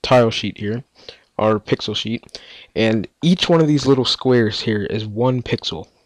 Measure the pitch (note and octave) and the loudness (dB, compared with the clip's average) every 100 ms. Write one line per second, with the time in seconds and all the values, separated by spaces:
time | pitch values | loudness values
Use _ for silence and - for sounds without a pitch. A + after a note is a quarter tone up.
0 | - B2+ A2+ - G2+ - G#2 A#2 - _ | 4 4 4 0 -6 -6 -6 -6 -10 _
1 | - - _ - G#2+ G#2+ - C3 - G#2 | -20 -20 _ -2 0 0 -2 -4 -4 -8
2 | A2 A2+ - - - - - - A2 A2 | -6 -8 -10 -20 -20 -20 -8 -2 0 0
3 | - _ E3 F3+ - E3 D#3 D3 C3 C3+ | -4 _ 0 0 2 2 4 2 2 2
4 | A#2+ - C3 B2 G#2+ - A2+ G#2 G2 A2 | 2 -2 2 2 2 -2 -4 -4 -4 -6
5 | G#2+ G#2 B2+ B2+ - A#2 - E2 D#2 _ | -6 -2 -2 -2 -4 -6 -6 -10 -14 _